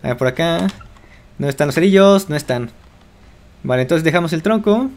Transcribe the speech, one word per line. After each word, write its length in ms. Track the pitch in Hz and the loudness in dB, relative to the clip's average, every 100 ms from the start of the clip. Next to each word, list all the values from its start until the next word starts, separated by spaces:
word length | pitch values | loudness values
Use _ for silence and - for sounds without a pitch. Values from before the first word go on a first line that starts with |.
A 60 | 135 | -6
ver, 80 | 123 | -2
por 100 | 127 | -2
acá. 400 | 127 165 165 190 - - - - - - - | -2 -2 -2 -4 -6 -20 -20 -20 -20 -20 -6
¿Dónde 120 | 143 | -6
están 180 | 135 147 | -2 -2
los 60 | |
cerillos? 540 | 139 196 190 196 196 196 | 2 4 6 6 4 0
No 80 | 147 | -6
están. 340 | - 123 117 - - - - _ - - - - | -4 -6 -6 -12 -20 -20 -20 _ -20 -20 -20 -14
Vale, 200 | 139 127 | -4 -2
entonces 220 | 127 170 | 0 0
dejamos 280 | 160 170 165 | 2 0 -2
el 100 | 165 | -2
tronco. 460 | 208 220 214 214 262 | 0 0 2 0 -2